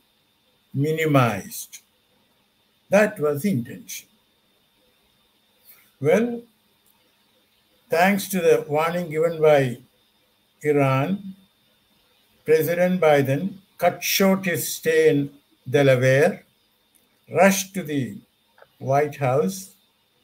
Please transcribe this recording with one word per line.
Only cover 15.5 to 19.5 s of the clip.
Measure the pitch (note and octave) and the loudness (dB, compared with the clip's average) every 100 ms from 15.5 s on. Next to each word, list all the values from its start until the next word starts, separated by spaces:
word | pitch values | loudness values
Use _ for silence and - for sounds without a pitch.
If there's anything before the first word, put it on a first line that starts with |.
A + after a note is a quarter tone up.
| _ B2+ | _ -2
Delaware, | C#3+ C#3 B2+ C3 C3+ F3 - _ _ _ _ _ _ _ _ - | 2 4 4 4 4 2 0 _ _ _ _ _ _ _ _ -6
rushed | D3 G3 F#3+ - | 2 2 2 -6
to | F#3 | -10
the | D3+ C#3+ A2 - - _ _ _ _ - | -6 -6 -6 -10 -20 _ _ _ _ -10
White | B2+ C#3 D3 C#3 | -2 0 -2 -2
House. | C3 C#3 F#3+ | -2 0 -2